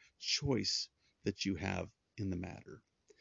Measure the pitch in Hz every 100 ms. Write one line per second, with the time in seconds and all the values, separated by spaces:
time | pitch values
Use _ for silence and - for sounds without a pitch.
0 | - - - - 143 117 101 - - _
1 | _ _ 104 - 98 92 95 92 90 -
2 | _ - 98 87 92 - - 76 _ _
3 | - -